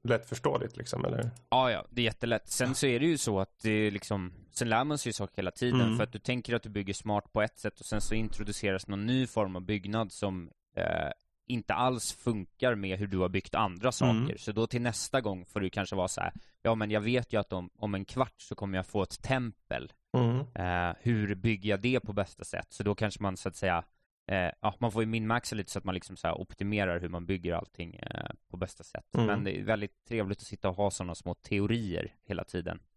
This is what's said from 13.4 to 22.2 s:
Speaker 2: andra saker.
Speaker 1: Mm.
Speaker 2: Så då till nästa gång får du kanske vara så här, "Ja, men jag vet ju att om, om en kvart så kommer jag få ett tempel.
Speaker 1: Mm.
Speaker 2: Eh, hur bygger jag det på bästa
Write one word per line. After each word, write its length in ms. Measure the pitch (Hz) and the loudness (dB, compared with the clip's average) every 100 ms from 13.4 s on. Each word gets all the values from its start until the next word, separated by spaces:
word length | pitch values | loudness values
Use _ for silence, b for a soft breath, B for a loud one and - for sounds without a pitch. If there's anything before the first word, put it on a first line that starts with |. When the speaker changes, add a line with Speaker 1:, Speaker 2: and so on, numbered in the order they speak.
| - - | 0 0
Speaker 2:
andra 360 | 104 90 123 | 0 2 -2
saker. 200 | - 127 | 4 4
Speaker 1:
Mm. 260 | 113 135 - | 4 2 -2
Speaker 2:
Så 140 | - | -2
då 160 | 107 113 | 0 2
till 140 | 120 | 2
nästa 400 | 120 113 - 135 | 0 -2 0 0
gång 240 | 107 92 90 | 0 -4 -4
får 140 | 104 | -2
du 100 | 95 | 0
kanske 260 | - 95 98 | 0 -2 0
vara 120 | 90 | 0
så 140 | - | 0
här, 120 | 87 - B B | -4 -4 B B
"Ja, 140 | 113 113 | 2 2
men 160 | 107 | 2
jag 100 | 107 | 2
vet 320 | 104 123 117 | 2 2 2
ju 60 | 110 | 0
att 140 | 101 | 0
om, 160 | 95 90 _ | -4 -6 _
om 200 | 104 98 | -2 -2
en 100 | 98 | -4
kvart 280 | 127 127 _ | -2 -2 _
så 180 | - - | -12 -6
kommer 220 | 101 92 | -2 -2
jag 80 | 92 | 0
få 180 | 104 | 0
ett 180 | 92 - | 0 -4
tempel. 680 | - 131 120 - _ - 65 - _ 127 | -2 -2 -2 -8 _ -6 -6 -16 _ 2
Speaker 1:
Mm. 220 | 120 123 | 4 2
Speaker 2:
Eh, 560 | 143 - 90 87 87 80 | -2 -4 0 2 0 0
hur 360 | 117 113 104 95 | 0 2 2 0
bygger 340 | 110 104 104 | 0 0 2
jag 120 | 98 | 2
det 180 | 117 127 | 2 2
på 140 | - | 0
bästa 300 | 101 | -2